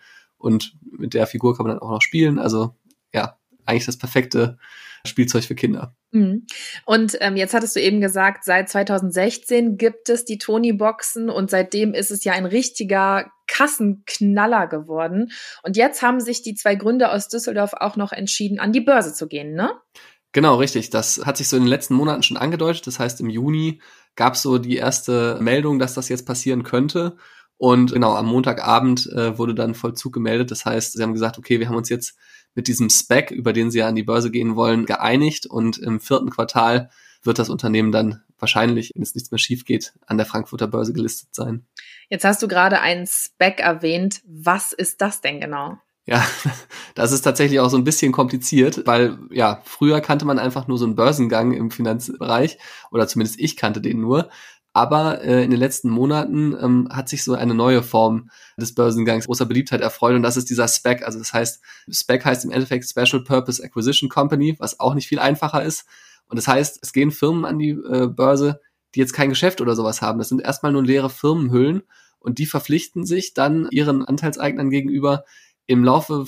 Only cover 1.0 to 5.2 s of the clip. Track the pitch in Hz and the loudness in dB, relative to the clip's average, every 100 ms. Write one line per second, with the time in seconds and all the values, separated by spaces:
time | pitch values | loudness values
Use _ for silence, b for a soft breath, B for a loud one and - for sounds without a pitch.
1 | 110 117 110 - 120 120 113 110 110 107 | -4 -2 -2 0 0 0 -2 -4 -6 -6
2 | - 165 156 147 - 110 113 - _ _ | -2 2 2 2 0 0 -2 -6 _ _
3 | _ 110 107 - _ _ - 117 120 123 | _ -6 -6 -8 _ _ -2 -2 -2 -8
4 | 127 135 123 123 117 123 B B B B | -4 -2 0 0 -2 -4 B B B B
5 | - - | -6 -2